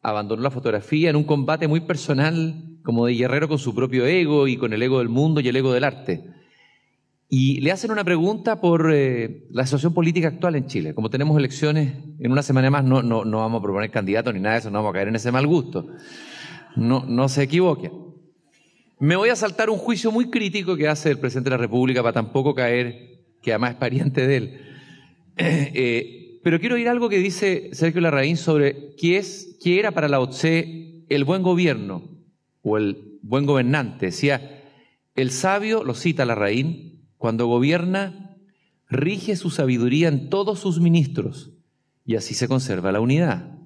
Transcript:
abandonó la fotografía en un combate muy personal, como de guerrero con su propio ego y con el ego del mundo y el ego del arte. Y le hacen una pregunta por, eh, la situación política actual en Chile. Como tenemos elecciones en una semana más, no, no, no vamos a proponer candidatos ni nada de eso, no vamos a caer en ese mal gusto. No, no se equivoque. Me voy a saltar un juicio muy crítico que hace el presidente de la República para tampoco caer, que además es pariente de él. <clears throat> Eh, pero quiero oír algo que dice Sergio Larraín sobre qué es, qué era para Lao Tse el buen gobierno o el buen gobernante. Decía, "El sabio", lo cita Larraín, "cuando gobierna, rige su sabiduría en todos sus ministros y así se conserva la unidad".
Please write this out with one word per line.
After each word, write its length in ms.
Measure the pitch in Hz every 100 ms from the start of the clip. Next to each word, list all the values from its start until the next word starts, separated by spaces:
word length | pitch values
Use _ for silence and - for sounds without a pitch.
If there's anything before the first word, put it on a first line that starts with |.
abandonó 400 | 113 104 104 113
la 100 | 135
fotografía 580 | 131 123 104 - 156 165
en 60 |
un 80 | 147
combate 440 | 151 147 135 156 160
muy 140 | 160
personal, 960 | 165 156 - 139 156 165 160 151 - -
como 220 | - 117
de 80 | 120
guerrero 340 | 120 127 139 156
con 120 | 147
su 160 | 131
propio 300 | 107 127 127
ego 420 | 123 180 160 147 139
y 100 | 123
con 160 | 120
el 80 | 107
ego 180 | 127 131
del 100 | 117
mundo 300 | 120 156 151
y 80 | 123
el 80 |
ego 160 | 127 131
del 120 | 123
arte. 400 | 143 135 - 85 - - _ _ _ _ _ _ _ _ _
Y 320 | 135 131 -
le 100 | 139
hacen 200 | 190 220
una 120 | 214
pregunta 560 | 175 170 180 214 233 214
por, 320 | 175 170 160
eh, 540 | 151 135 120 113 - -
la 140 | 120
situación 280 | 131 139 165
política 340 | 170 165 170 160
actual 280 | 170 180
en 100 | 147
Chile. 280 | - 104 78
Como 160 | 76 107
tenemos 280 | 131 151 151
elecciones 560 | 127 - 151 151 143 - - -
en 120 | 123
una 100 | 135
semana 280 | 139 131 131
más, 140 | 143
no, 180 | 131 131
no, 220 | 117 113
no 140 | 107 110
vamos 220 | 110 113
a 40 |
proponer 260 | 101 98 107
candidatos 440 | 117 98 107 117
ni 80 | 98
nada 140 | 104
de 40 | 117
eso, 120 | 113
no 80 | 101
vamos 100 | 107
a 40 |
caer 140 | 90 101
en 80 |
ese 160 | 113 120
mal 160 | 131 143
gusto. 400 | 165 131 95 82 - - - - - - - -
No, 300 | - 117 131
no 240 | 135 120 135
se 140 | 135
equivoque. 480 | 135 165 180 147 - - - - _ _ _ _ _ _ _ _
Me 160 | 143
voy 140 | 180 226
a 60 |
saltar 340 | 220 214 175 220
un 80 | 214
juicio 340 | - 214 226
muy 180 | 220 247
crítico 460 | 240 202 202 180
que 140 | 165 151
hace 220 | 151 156
el 80 | 131
presidente 300 | 127 127 131
de 60 |
la 60 | 127
República 400 | 117 120 127 123
para 120 | 117
tampoco 400 | 117 110 135 135
caer, 680 | 135 123 120 120 117 - - _ _
que 100 | -
además 200 | 110 123
es 60 | 139
pariente 500 | 123 131 160 131 127
de 100 | 135
él. 240 | 107 - - - - - _ _ _ -
<clears throat> 0 |
Eh, 1000 | 170 160 139 127 123 117 120 - - -
pero 160 | 175 165
quiero 160 | 226
oír 140 | 240 233
algo 180 | 240 233
que 120 | 196
dice 500 | 190 - 202 180 -
Sergio 280 | 131 165 170
Larraín 340 | 165 143 139
sobre 600 | 170 165 151 143 139 -
qué 220 | - 170 185
es, 400 | 190 - - -
qué 160 | 175 180
era 120 | 214
para 160 | 165 151
Lao 200 | 139 127
Tse 760 | 131 160 165 165 - - - -
el 160 | 143
buen 200 | 139 190
gobierno 600 | 185 175 170 117 101 90 - - _ _ _ _
o 140 | 107 107
el 420 | 104 - - -
buen 240 | 104 131
gobernante. 600 | 143 139 120 147 117 - -
Decía, 560 | - 139 135 - - - _ _ _ _
"El 140 | - 127
sabio", 540 | 131 190 202 220 220
lo 100 | 131
cita 320 | 117 175 139
Larraín, 800 | 120 110 101 117 151 170 - - _ _
"cuando 280 | 117 113
gobierna, 920 | 120 120 135 170 175 190 196 - - - _ _ _ _ _
rige 460 | 127 160 202 220
su 160 | 185 175
sabiduría 560 | - 135 123 120 143 165
en 220 | 139 -
todos 300 | 196 202 202
sus 200 | 196 165
ministros 720 | 170 170 131 - - - - - _ _ _ _
y 100 | -
así 180 | 110 -
se 140 | - 123
conserva 440 | 131 131 92 95
la 100 | 101
unidad". 580 | 120 147 170 92 - -